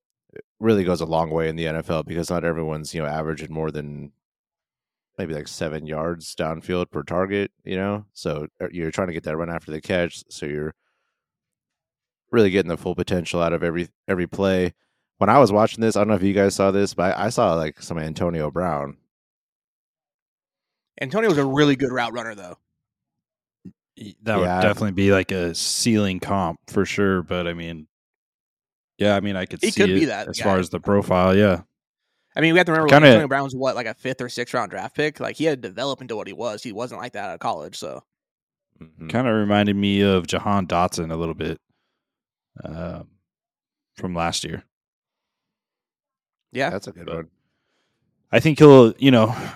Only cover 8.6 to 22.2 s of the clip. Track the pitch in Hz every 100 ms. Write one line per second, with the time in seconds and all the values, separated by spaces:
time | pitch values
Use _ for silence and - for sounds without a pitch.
8.6 | 90 87 80 - 92 82 87 78 85 82
9.6 | - 78 - 92 85 - - - 76 76
10.6 | 78 - _ _ _ _ _ _ _ _
11.6 | _ _ _ _ _ _ _ 120 101 95
12.6 | 87 80 92 87 87 90 82 87 85 82
13.6 | 85 82 85 _ - 92 85 - 98 92
14.6 | 90 - _ _ _ _ 98 131 117 104
15.6 | 113 - 113 101 104 101 98 101 98 95
16.6 | 98 98 101 - 90 - 104 123 107 82
17.6 | 78 - - 82 78 78 90 82 76 76
18.6 | 87 73 69 - _ _ _ _ _ _
19.6 | _ _ _ _ _ _ _ _ _ _
20.6 | _ _ _ - 135 196 226 147 139 135
21.6 | 147 131 135 127 117 120